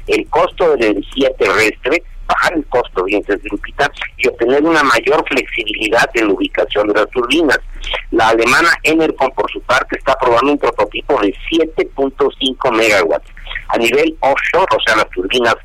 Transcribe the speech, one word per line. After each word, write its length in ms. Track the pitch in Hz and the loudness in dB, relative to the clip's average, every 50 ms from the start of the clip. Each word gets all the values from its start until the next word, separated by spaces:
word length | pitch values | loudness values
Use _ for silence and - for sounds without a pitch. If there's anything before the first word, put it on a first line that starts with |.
| - | -4
el 200 | - 110 110 - - | -2 -2 -2 -2 0
costo 420 | 139 156 180 170 - - 185 160 | 0 0 0 0 0 0 2 2
de 60 | 143 | 2
la 80 | 120 117 | 4 2
energía 420 | 107 98 98 - - - 135 135 131 - - | 2 0 -2 -4 -6 -2 0 0 0 2 2
terrestre", 640 | 120 98 95 104 110 107 - - - 127 160 175 - - - - - | 0 2 2 2 2 0 0 -2 -2 -2 -2 -2 -4 -8 -16 -8 -4
bajar 260 | - 180 - - 160 180 | -2 0 0 0 0 0
el 120 | 156 - | -2 -4
costo, 380 | - - 123 - - - 95 90 | -2 0 -2 -2 -2 -2 -4 -2
bien, 180 | 98 104 98 - 101 101 90 - - | 0 0 -2 0 -2 -4 -4 -4 -6
Lupita, 420 | 104 - - - - - 143 143 - - - - - | -8 -8 -8 -8 -4 -4 -4 -4 -4 -8 -12 -12 -6
y 100 | - - | -2 -2
obtener 340 | 123 - - 123 120 135 147 | -2 0 0 0 2 2 2
una 220 | 151 170 165 151 143 | 2 2 2 2 2
mayor 420 | 131 120 113 - - 151 160 - | 2 2 2 2 2 0 0 0
flexibilidad 800 | - 143 123 101 - - - 107 104 101 101 110 104 110 117 - - - | -2 -2 -4 -4 -4 -6 -8 -6 -6 -6 -4 -2 0 0 0 0 0 0
en 140 | 117 110 | 0 0
la 60 | 101 95 | 0 0
ubicación 540 | - 98 - - 92 90 - - 104 104 104 | 0 -2 -2 -2 -2 -2 0 0 0 0 2
de 40 | 101 | 2
las 160 | 107 104 - | 0 0 0
turbinas. 500 | - 127 120 123 - 170 165 135 120 - - - - - - - - - - - | -2 -2 -2 0 2 2 2 2 2 0 -2 -8 -12 -10 -8 -8 -8 -8 -6 -2
La 180 | - 117 110 113 | 0 2 4 4
alemana 400 | 113 113 113 120 135 151 170 170 151 - - | 4 4 4 4 4 4 4 2 2 0 0
Enercon, 480 | 156 160 165 160 151 - - 135 131 | 0 2 2 2 0 0 0 -2 -2
por 200 | - - - - | 0 -2 -4 -4
su 80 | - 131 | -6 -6
parte, 360 | - - 127 135 - - 131 | -2 0 0 0 0 -2 -8
está 180 | - - 135 131 - | -4 -2 -2 0 0
probando 320 | 123 123 117 117 131 143 | 2 2 2 4 4 2
un 80 | 147 139 | 2 2
prototipo 600 | 135 120 - - 104 - - 127 - - 143 117 | 0 0 0 0 -2 -2 -4 -6 -2 0 0 2
de 140 | 104 98 - - - - | 2 0 -2 -4 -6 -2
siete 360 | 160 165 160 160 - 202 - - - | 0 0 0 0 -2 -4 -4 -4 -2
punto 340 | 139 139 135 - - 143 131 - - | -4 -4 -2 0 0 0 0 0 -2
cinco 320 | 135 131 123 - - 131 | -4 -4 -4 -2 -2 0
megawatts. 560 | 110 110 113 117 - 92 85 78 76 - - - - - - - - - - - | 2 2 2 4 4 2 2 2 0 -2 -4 -8 -20 -16 -14 -12 -12 -10 -6 -4
A 80 | 107 117 | -2 0
nivel 360 | 117 120 123 143 165 160 160 - | 0 2 2 2 2 0 0 0
offshore, 480 | - 135 135 - - - 151 175 190 - 110 | 0 0 2 0 0 0 2 2 2 2 0
o 40 | 104 - | 0 2
sea, 120 | 113 110 | 2 2
las 120 | 107 98 - | 2 0 -2
turbinas 460 | - 92 90 98 127 123 120 113 113 - | -4 -6 -4 -2 0 2 2 2 0 -2